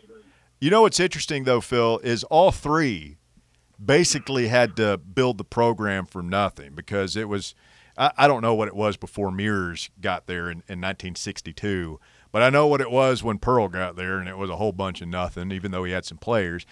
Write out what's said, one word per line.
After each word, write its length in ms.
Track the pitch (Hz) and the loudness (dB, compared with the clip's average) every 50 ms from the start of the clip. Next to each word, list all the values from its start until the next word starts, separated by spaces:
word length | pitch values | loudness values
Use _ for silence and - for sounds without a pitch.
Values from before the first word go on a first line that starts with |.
| - - - - - _ _ _ _ _ _ - | -20 -20 -20 -20 -20 _ _ _ _ _ _ -2
You 80 | 135 151 | 2 4
know 140 | 190 220 226 | 6 8 6
what's 160 | 196 - - | 6 6 2
interesting, 420 | 175 180 - 151 - - 156 139 131 | 0 0 -2 -4 -6 -4 -4 -2 0
though, 160 | 131 127 117 | 2 2 2
Phil, 400 | - - 127 120 117 113 113 110 - | 0 0 2 2 4 4 2 0 0
is 180 | 120 120 110 107 | -2 -2 -2 -2
all 260 | - 156 156 185 - | 2 4 6 6 6
three 680 | - - - 143 151 160 160 135 107 82 76 73 76 - _ _ _ _ _ _ _ _ _ _ _ - 104 | 4 2 0 0 0 2 2 0 -2 -4 -8 -12 -18 -20 _ _ _ _ _ _ _ _ _ _ _ -8 0
basically 640 | 95 135 165 175 - - 147 - - 135 127 120 107 | 2 4 4 4 4 0 -2 -4 -2 -2 0 0 2
had 300 | 120 123 123 113 85 113 | 4 4 4 4 2 2
to 200 | 110 104 101 90 | 2 2 2 0
build 400 | 73 92 92 - 127 127 120 95 | -4 -6 -2 0 2 2 0 -2
the 60 | 104 | -6
program 600 | - - 117 117 117 113 - 107 104 98 95 90 | -6 0 2 2 2 2 0 -2 -2 -2 -2 -4
from 240 | - - 92 87 87 | -6 -8 -10 -6 -2
nothing 440 | 92 98 101 92 - - 71 71 69 | 0 0 0 0 -2 -8 -18 -18 -16
because 440 | 80 - - 101 101 95 92 82 107 | -16 -10 -4 -2 -2 -2 -2 -2 -4
it 100 | 110 104 | -4 -4
was, 260 | 104 101 92 - - _ _ _ _ _ _ _ _ - | -4 -6 -6 -8 -14 _ _ _ _ _ _ _ _ 0
I, 140 | 131 147 - - | 0 0 2 4
I 100 | 135 143 | 4 6
don't 120 | 139 117 | 6 4
know 120 | 113 113 113 | 2 2 2
what 140 | 110 107 104 | 2 0 -2
it 60 | 92 | -2
was 200 | 101 107 104 98 | -2 -2 -2 -2
before 340 | - - 90 - - 101 95 | -4 -8 -12 -6 -4 -4 -2
Mears 600 | 92 95 101 107 104 98 92 87 85 80 - - _ - | -2 -2 -2 0 0 -2 -2 -4 -6 -8 -10 -12 _ -8
got 260 | 87 98 90 85 - | -4 -4 -4 -4 -6
there 240 | - 90 90 87 87 | -6 -8 -6 -6 -6
in, 140 | 85 85 - - | -8 -10 -12 -12
in 100 | 98 87 | -10 -6
nineteen 360 | 90 95 95 - - 92 87 | -6 -6 -6 -6 -8 -12 -10
sixty-two, 840 | - - 104 95 - - 85 78 - - 104 98 92 87 80 78 - _ _ _ _ _ _ | -10 -10 -10 -10 -10 -12 -14 -12 -8 -4 -4 -4 -4 -4 -8 -10 -14 _ _ _ _ _ _
but 100 | - 107 | 0 4
I 80 | 120 127 | 4 4
know 160 | 135 143 151 147 | 6 6 4 4
what 120 | 147 135 | 4 2
it 100 | 135 117 | 0 0
was 320 | 120 131 135 131 127 107 110 | 2 2 4 4 2 0 -2
when 160 | 113 107 101 | -4 -4 -2
Pearl 280 | - 117 127 123 107 92 | 0 2 2 4 2 2
got 300 | 87 92 92 90 87 90 | 0 -4 -4 -4 -4 -6
there, 220 | 90 92 95 95 | -6 -4 -4 -4
and 100 | 90 90 | -6 -6
it 80 | 95 95 | -8 -8
was 120 | 98 95 | -6 -6
a 60 | 87 | -4
whole 160 | 80 104 107 | -2 -2 -2
bunch 300 | 90 92 98 95 90 - | -2 -2 -4 -6 -6 -8
of 80 | 87 85 | -8 -6
nothing, 420 | 87 90 90 87 - 92 90 95 | -4 -4 -4 -4 -6 -6 -8 -6
even 200 | 95 95 87 101 | -6 -6 -6 -6
though 120 | 92 92 92 | -6 -4 -4
he 80 | 90 | -4
had 140 | 92 92 85 | -4 -6 -6
some 120 | - 85 78 | -8 -14 -10
players. 480 | - 110 120 110 95 85 85 87 - - | -4 -2 0 0 0 -2 -4 -8 -10 -14